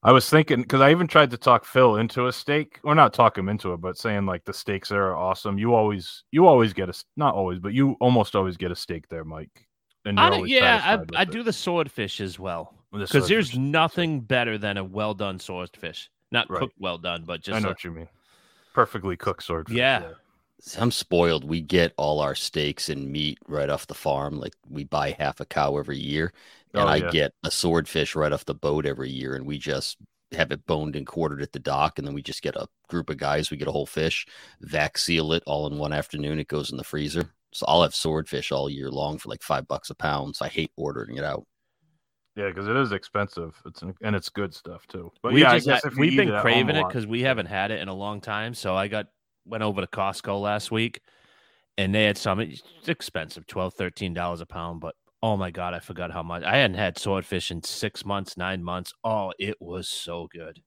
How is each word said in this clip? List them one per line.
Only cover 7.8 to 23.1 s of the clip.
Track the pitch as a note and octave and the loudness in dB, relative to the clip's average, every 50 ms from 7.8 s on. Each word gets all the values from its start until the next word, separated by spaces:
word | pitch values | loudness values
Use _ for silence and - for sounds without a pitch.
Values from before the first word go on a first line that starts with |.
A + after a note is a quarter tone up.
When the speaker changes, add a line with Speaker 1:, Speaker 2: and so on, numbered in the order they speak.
| C#3 C#3 B2 - | 4 4 2 4
Speaker 1:
almost | A#2+ B2 B2 A#2 G#2 - - | 4 6 6 6 4 4 2
always | G#2 F#2+ F#2 F2+ | 0 0 0 -2
get | E2 F#2 F2+ | -4 -4 -6
a | F2 | -6
steak | - - - F2+ D#2+ D2+ _ | -6 -6 -8 -8 -10 -8 _
there, | - E2 D#2+ | -12 -10 -10
Mike. | D#2 D#2+ D#2 D2+ _ _ - _ _ _ _ _ _ _ _ _ | -10 -12 -12 -14 _ _ -20 _ _ _ _ _ _ _ _ _
And | G#3 - | -2 4
you're | G#3 D#4 | 6 6
Speaker 2:
I | F4 | 6
do, | - | 6
Speaker 1:
always | - F#3 A3+ C4+ | 2 0 4 4
Speaker 2:
yeah, | B3+ B3 B3 A#3+ G#3+ | 6 6 6 4 4
Speaker 1:
satisfied | - F3+ G#3+ G#3 E3 D#3+ - | 4 2 2 2 0 -4 0
Speaker 2:
I, | D3 | 0
I | F#3+ | 0
Speaker 1:
with | F3+ E3 | 0 -2
Speaker 2:
do | A#3 | -4
Speaker 1:
it. | A#3+ | -4
Speaker 2:
the | A3+ G3 | -4 -4
swordfish | - - F#3 F3 E3+ D#3+ C#3 - - G#2+ G2 - - | -2 -2 -2 0 0 -2 -2 -4 -6 -6 -6 -4 -6
as | G#2 F#2+ E2+ F2 | -8 -8 -8 -8
well, | F#2 F#2+ F2 E2 D#2+ - _ _ _ _ - | -8 -6 -6 -6 -8 -10 _ _ _ _ -8
Speaker 1:
The | G#2 G2 | -8 -6
Speaker 2:
'cause | - - C#3 B2 | 2 2 4 4
there's | C3+ G3+ A3+ F#3+ B2+ | 4 2 2 2 0
Speaker 1:
swordfish | A#2 | -2
is | B2+ | -2
good, | |
too. | C3 C#3 | -2 0
Speaker 2:
nothing | D3 E3 D#3+ D#3+ - - F3 E3 D#3 C#3 | 2 2 2 2 0 -2 -2 -2 -2 -4
better | A#2 G#2 C3 B2 A#2+ A#2 A2 | -2 0 0 0 2 0 -2
than | G#2 G2+ G#2 G2+ | -2 -2 -4 -4
a | G2 F#2+ | -4 -6
well | F#2+ F#2 G#2 G#2+ G#2+ G#2 | -6 -4 -4 -2 -2 -2
done | F#2+ G#2 G2 F#2+ F2+ | -4 -4 -6 -6 -8
swordfish. | - - F#2+ F2+ F2+ F2 _ - - E2 D#2 - - _ _ _ _ _ | -10 -10 -8 -8 -8 -10 _ -12 -12 -12 -12 -12 -18 _ _ _ _ _
Not | - A#2+ A2+ | -2 -2 -2
Speaker 1:
Right. | - F#2 F2 | 0 -2 -4
Speaker 2:
cooked | D#2 - _ _ | -4 -4 _ _
well | G2 F#2 F2 | -6 -6 -6
done, | E2+ E2 F2+ E2+ E2+ E2 | -4 -6 -6 -6 -6 -8
but | D#2+ F2 E2 | -8 -10 -10
just | - G2 F#2+ | -8 -6 -4
Speaker 1:
I | A2 | -2
know | G#2+ | -2
Speaker 2:
a | F#2+ | -4
Speaker 1:
what | F#2 - - | -6 -6 -10
you | F2+ | -12
mean. | E2 D#2+ E2 - _ _ _ _ _ _ _ _ _ _ _ _ _ | -12 -12 -14 -18 _ _ _ _ _ _ _ _ _ _ _ _ _
Perfectly | - A#2 - - A2 F#2 G2 F2+ | 2 2 2 0 -6 -4 -4 -6
cooked | - - G#2 F#2 - - | -2 -2 -4 -4 -4 -4
swordfish, | - E2+ D#2+ D#2 D2+ A2+ | -6 -4 -4 -4 -2 0
Speaker 2:
Yeah. | A#2+ B2 C3 C3+ A2 | 2 2 4 2 2
Speaker 1:
yeah. | - - G2 - _ _ _ _ _ _ _ _ | -2 -6 -16 -20 _ _ _ _ _ _ _ _
Speaker 3:
See, | - - - - | -20 -14 -4 0
I'm | G#2+ A#2+ | 0 0
spoiled. | - - - _ F2+ E2+ E2+ E2+ E2 D2+ C2 | 0 -2 -4 _ 2 4 4 4 4 0 -2
We | D2 D#2+ E2+ | -4 -4 -4
get | D#2+ D2 F#2 F2 E2+ - - | -2 2 4 4 4 4 2
all | - D2 D2+ D2+ D2+ | -2 -2 0 0 0
our | D2 C#2+ C#2 | 0 -2 -2
steaks | - - - - D#2+ D2+ D2 C#2+ - - - | -4 -6 -4 -4 -2 -2 -2 -4 -4 -6 -6
and | D2+ C#2 C#2 C2+ | -6 -6 -6 -6